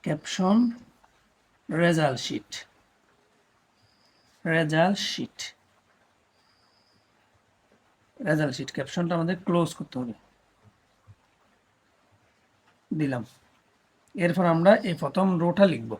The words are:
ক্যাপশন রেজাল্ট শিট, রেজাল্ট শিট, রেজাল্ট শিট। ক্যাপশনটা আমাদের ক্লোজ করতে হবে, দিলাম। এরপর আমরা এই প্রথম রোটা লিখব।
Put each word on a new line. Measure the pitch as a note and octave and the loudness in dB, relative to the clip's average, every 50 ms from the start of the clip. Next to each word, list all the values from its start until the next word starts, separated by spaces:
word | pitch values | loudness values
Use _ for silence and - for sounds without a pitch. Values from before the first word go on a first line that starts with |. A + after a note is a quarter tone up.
| - | -4
ক্যাপশন | - D3+ C#3+ - - - - F#3 F#3 G3+ A#3 B3 A#3 A#3 - - _ _ _ _ _ _ _ _ _ _ _ _ _ _ _ _ - | -4 -6 -6 -6 -10 -4 -2 2 4 4 4 4 2 -2 -8 -18 _ _ _ _ _ _ _ _ _ _ _ _ _ _ _ _ -6
রেজাল্ট | F3 D#3+ E3+ E3+ E3+ D#3+ D#3 C#3+ C3 - | -2 2 2 2 4 2 2 0 0 -4
শিট, | - - - A2 - _ - - - _ _ _ _ _ _ _ _ _ _ _ _ _ _ _ _ _ _ _ _ _ _ _ _ _ _ _ _ _ _ _ _ _ _ _ _ | -6 -8 -8 -8 -8 _ -16 -16 -16 _ _ _ _ _ _ _ _ _ _ _ _ _ _ _ _ _ _ _ _ _ _ _ _ _ _ _ _ _ _ _ _ _ _ _ _
রেজাল্ট | E3+ D#3+ E3 E3 D3+ D#3 D#3+ E3+ F#3+ G3+ - - - | 0 0 0 0 2 2 2 2 2 2 -2 -4 -6
শিট, | - - - - _ - - - - _ _ _ _ _ _ _ _ _ _ _ _ _ _ _ _ _ _ _ _ _ _ _ _ _ _ _ _ _ _ _ _ _ _ _ _ _ _ _ _ _ _ _ _ _ _ _ _ _ _ _ _ - | -6 -8 -8 -10 _ -16 -16 -16 -16 _ _ _ _ _ _ _ _ _ _ _ _ _ _ _ _ _ _ _ _ _ _ _ _ _ _ _ _ _ _ _ _ _ _ _ _ _ _ _ _ _ _ _ _ _ _ _ _ _ _ _ _ -8
রেজাল্ট | C4 E3 D#3 D3+ D#3 C#3 B2 | -2 -2 0 0 0 -2 -4
শিট। | - C3+ - | -8 -10 -10
ক্যাপশনটা | - - C3+ - - E3+ F3 E3 F3 | -8 -8 -8 -6 -4 -4 -2 -2 -2
আমাদের | E3+ E3 E3+ F#3 F3 - | -2 -2 -2 -4 -4 -2
ক্লোজ | - F3 F3 E3 D#3+ - | 0 2 2 0 0 -4
করতে | - D3+ - - B2+ | -12 -14 -12 -10 -10
হবে, | B2+ A#2+ A2 _ _ _ _ _ _ _ _ _ _ - _ _ _ _ _ _ _ - - _ _ _ _ _ _ _ _ _ _ _ _ _ _ _ _ _ _ _ _ _ _ _ _ _ _ _ _ _ _ _ _ _ _ _ | -8 -8 -10 _ _ _ _ _ _ _ _ _ _ -20 _ _ _ _ _ _ _ -20 -20 _ _ _ _ _ _ _ _ _ _ _ _ _ _ _ _ _ _ _ _ _ _ _ _ _ _ _ _ _ _ _ _ _ _ _
দিলাম। | - D#3 D3+ C3+ C3 B2 G#2+ - _ _ _ _ _ _ _ _ _ _ _ _ _ _ _ _ _ | -4 -4 -2 -2 -2 -6 -6 -10 _ _ _ _ _ _ _ _ _ _ _ _ _ _ _ _ _
এরপর | A#3 E3+ F3 E3+ F#3 F3+ | -2 -2 0 0 2 2
আমরা | E3+ E3 E3 E3+ G3 G#3+ - - F#3 | 2 4 6 6 6 6 6 2 -4
এই | E3 | -4
প্রথম | - D#3+ C#3 - F#3+ F#3+ F#3+ F#3 E3 | -4 -6 -4 0 0 2 2 2 2
রোটা | E3+ F3 E3+ - G3+ | 0 0 4 4 4
লিখব। | F#3+ D3+ A#2 A2+ A2+ A2 | 4 4 -2 -6 -10 -10